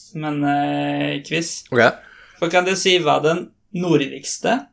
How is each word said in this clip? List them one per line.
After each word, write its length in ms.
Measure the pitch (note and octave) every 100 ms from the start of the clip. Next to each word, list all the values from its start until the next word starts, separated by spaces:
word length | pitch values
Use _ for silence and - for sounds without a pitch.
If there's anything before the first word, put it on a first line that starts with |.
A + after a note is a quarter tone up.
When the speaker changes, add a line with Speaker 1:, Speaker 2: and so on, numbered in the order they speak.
| -
Speaker 1:
men, 260 | D#3 D3+ D3
eh, 720 | C#3+ C#3+ C#3+ D3 C#3+ C#3+ C#3+ C#3+
quiz. 440 | - D#3+ E3 - -
Speaker 2:
Ok. 160 | A#2+ A2+ - - - - -
Speaker 1:
For 120 | E3+
kan 160 | F3+
du 80 | F3
si 200 | F#3 F#3+ F3+
hva 200 | D3+ C#3
den 300 | D3 E3+ - _ _
nordligste, 920 | F3 F3 D3 C3+ C3+ - - - B3+ -